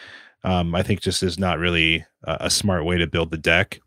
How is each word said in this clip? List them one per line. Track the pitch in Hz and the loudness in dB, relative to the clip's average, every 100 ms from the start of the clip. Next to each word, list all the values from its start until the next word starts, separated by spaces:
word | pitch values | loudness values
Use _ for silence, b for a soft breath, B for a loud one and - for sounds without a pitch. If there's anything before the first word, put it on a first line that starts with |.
| B B B B | B B B B
Um, | 92 90 85 | 0 0 2
I | 85 | 0
think | 92 98 | 0 0
just | - 90 | 0 -2
is | 92 85 | -2 0
not | 92 80 | 0 0
really | 87 85 82 80 - _ | 2 2 2 0 -4 _
a, | - 78 | -6 -4
a | 82 | -2
smart | - 104 90 | 0 0 0
way | 80 90 | 0 0
to | 82 | 0
build | 85 80 | 0 -2
the | 82 | -2
deck. | 87 85 101 - | 2 2 2 -4